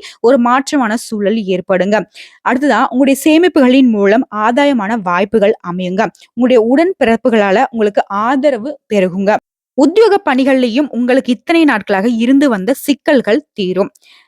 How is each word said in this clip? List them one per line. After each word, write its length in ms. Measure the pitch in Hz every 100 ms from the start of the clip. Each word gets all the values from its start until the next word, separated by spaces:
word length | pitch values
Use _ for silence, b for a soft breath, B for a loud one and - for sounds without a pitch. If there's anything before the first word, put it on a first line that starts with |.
| B B
ஒரு 180 | 226 262
மாற்றமான 540 | 240 254 269 302 233 226
சூழல் 380 | - 214 202 226 190
ஏற்படுங்க. 500 | 185 180 185 185 214 175 B B B -
அடுத்ததா 360 | 254 285 214 262
உங்களுடைய 320 | 247 269 269
சேமிப்புகளின் 680 | 320 311 359 320 254 262 254
மூலம் 340 | 214 196 220 - 208
ஆதாயமான 640 | 214 233 285 262 196 233
வாய்ப்புகள் 520 | 180 175 202 226 202 226
அமையுங்க. 400 | 175 180 180 180 196 - b
உங்களுடைய 320 | - 247 254 220
உடன்பிறப்புகளால 1000 | 269 339 381 254 226 254 226 202 196 269
உங்களுக்கு 360 | 233 208 202 - 202
ஆதரவு 480 | 226 269 294 240 240 302 -
பெருகுங்க. 440 | 208 185 180 196 208 - _ _ -
உத்தியோக 380 | 262 392 440 403
பணிகள்லயும் 680 | 403 254 269 262 247 226 294
உங்களுக்கு 400 | 226 247 262 262
இத்தனை 320 | - - 339 311
நாட்களாக 440 | 220 - 190 220 233
இருந்து 300 | 233 277 285
வந்த 240 | 214 190 269
சிக்கல்கள் 680 | - 285 - 285 202 247 -
தீரும். 380 | - 185 180 202 _ b b